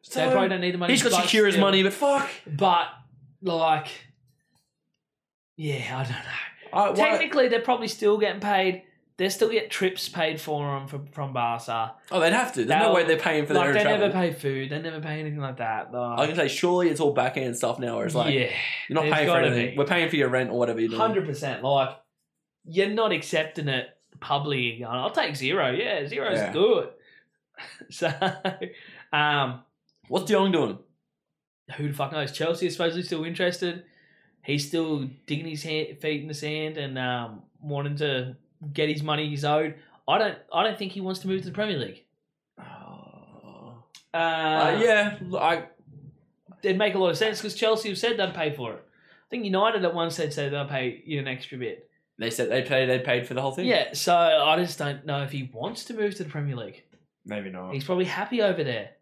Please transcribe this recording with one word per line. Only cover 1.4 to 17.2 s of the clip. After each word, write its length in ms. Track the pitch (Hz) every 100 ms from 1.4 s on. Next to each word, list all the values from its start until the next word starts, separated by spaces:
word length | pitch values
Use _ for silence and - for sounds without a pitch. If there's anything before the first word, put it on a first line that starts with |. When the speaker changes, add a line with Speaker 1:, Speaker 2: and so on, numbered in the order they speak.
| 208
Speaker 2:
still. 100 | 196
Speaker 1:
money, 180 | 196 190
but 120 | 190
fuck. 340 | - 285 277 277 - -
Speaker 2:
But, 420 | 147 196 175 160 - - _ - _
like, 480 | 190 165 160 151 - - - _ _ _ _ _ _ _ _ _ _ _ _ _ _ -
yeah, 400 | 151 135 110 127
I 40 |
don't 100 | 127
know. 580 | 120 - - - - -
Speaker 1:
I, 200 | 185 202
why 200 | 185 262
Speaker 2:
Technically, 360 | - 320 302 254
they're 120 | 233
probably 280 | 233 247 226
still 300 | - 208 208
getting 240 | 202 190
paid. 400 | 202 196 190 185 - _ _ -
They 120 | 185
still 200 | 196 226
get 180 | 226 -
trips 400 | - 190 190 -
paid 320 | 180 160 156
for 360 | - 147 143 139
'em 100 | 139
from, 220 | 143 143
from 240 | - 139
Barca. 600 | 131 117 117 - 113 113 - -
Speaker 1:
Oh, 80 | 185
they'd 120 | 165
have 200 | 214 247
to. 120 | 139
There's 40 | 110
no 100 | 151 170
Speaker 2:
They'll, 80 |
Speaker 1:
way 100 | 175
they're 140 | 160 160
paying 280 | 180 156 147
for 60 |
their 100 | 151
Speaker 2:
like, 60 | -
Speaker 1:
own 40 |
Speaker 2:
they 80 | 175
Speaker 1:
travel. 160 | 208 214 202
Speaker 2:
never 40 |
pay 200 | 185 175
food. 380 | 143 143 135 135
They 100 | 151
never 200 | 160 160
pay 180 | 156 151
anything 220 | 156 147
like 160 | 135 127
that. 360 | 117 110 -
Like, 280 | 123 120 120
Speaker 1:
I 60 | 151
can 80 | 175
say, 100 | 143
surely 420 | - 175 180 175
it's 120 | 147
all 120 | 151
backhand 440 | 123